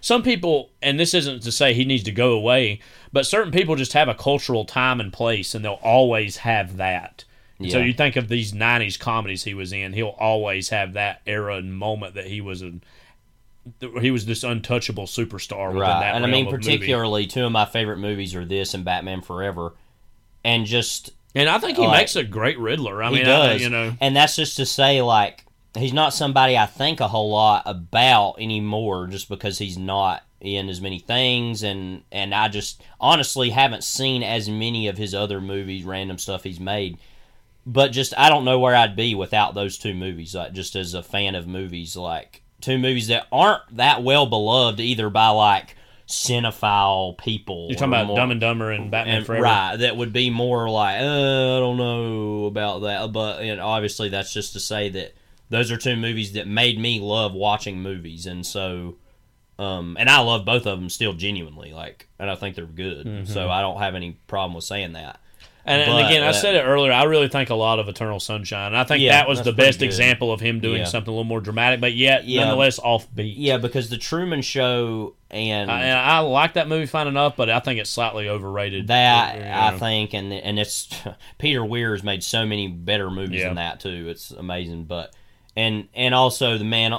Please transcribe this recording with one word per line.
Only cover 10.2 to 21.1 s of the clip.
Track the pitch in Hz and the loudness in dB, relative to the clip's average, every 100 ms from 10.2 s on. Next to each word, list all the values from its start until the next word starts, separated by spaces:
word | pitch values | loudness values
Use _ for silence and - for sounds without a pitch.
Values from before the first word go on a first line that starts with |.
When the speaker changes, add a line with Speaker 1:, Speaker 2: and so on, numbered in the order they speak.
| 110 110 104 95 92 | 0 2 0 -4 -2
Speaker 1:
have | 107 95 | -4 -4
that | 101 101 - 104 | -4 -4 -6 -6
era | 104 104 95 | -6 -4 -6
and | 95 95 | -8 -6
moment | 104 107 95 | -6 -6 -8
that | 95 95 | -12 -10
he | 104 | -10
was | 98 90 | -10 -10
a, | 90 87 _ - - _ _ _ _ _ 123 - 127 117 | -12 -14 _ -20 -20 _ _ _ _ _ -20 -16 -10 0
he | 123 | 0
was | 120 107 | 0 -2
this | 113 | -4
untouchable | 123 113 - 123 - 101 95 | -4 -4 -2 -2 -2 -8 -8
superstar | - 113 98 - 98 95 | -6 -6 -8 -10 -6 -4
within | 95 | 0
Speaker 2:
Right. | 95 85 | 2 2
Speaker 1:
that | 101 | 0
Speaker 2:
And | 117 | 0
I | 123 | 2
Speaker 1:
realm | |
Speaker 2:
mean, | 131 110 | 0 0
Speaker 1:
of | |
movie. | 113 | -2
Speaker 2:
particularly, | 107 147 98 120 110 104 98 | 0 0 2 0 0 -2 -2
two | 127 | -2
of | 120 | 0
my | 110 104 | 2 2
favorite | 113 107 95 | 0 -4 -4
movies | 104 101 95 | -4 -4 -6
are | 90 | -8
this | 87 98 92 | -4 -2 -2
and | 95 | -6
Batman | 90 90 92 92 | -4 -4 -4 -10
Forever. | - 90 98 87 85 - _ _ - _ _ _ | -8 -6 -6 -6 -10 -10 _ _ -20 _ _ _
And | 117 117 104 | 0 0 0
just, | 120 - - - | -2 -2 -6 -10